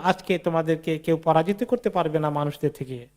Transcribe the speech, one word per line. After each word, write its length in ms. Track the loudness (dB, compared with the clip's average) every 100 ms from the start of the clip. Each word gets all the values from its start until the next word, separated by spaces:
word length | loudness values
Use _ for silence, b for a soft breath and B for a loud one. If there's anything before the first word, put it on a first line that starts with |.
"আজকে 340 | 2 0 0 -2
তোমাদেরকে 640 | 0 0 0 0 -2 -2
কেউ 180 | 0 0
পরাজিত 460 | 4 4 4 0
করতে 260 | 0 0 0
পারবে 300 | 0 0 0
না 100 | 0
মানুষদের 420 | 0 -2 -2 -4
থেকে, 360 | -4 -10 -12 -16